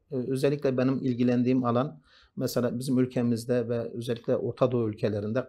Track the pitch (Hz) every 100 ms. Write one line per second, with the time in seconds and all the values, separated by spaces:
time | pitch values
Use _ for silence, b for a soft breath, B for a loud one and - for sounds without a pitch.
0 | - 135 120 131 139 143 143 127 127 135
1 | 131 120 123 123 123 131 120 120 143 -
2 | b b b - 127 - 120 120 131 127
3 | 127 127 120 117 117 123 113 117 113 117
4 | 117 117 - 117 - 113 131 123 113 104
5 | 113 104 107 120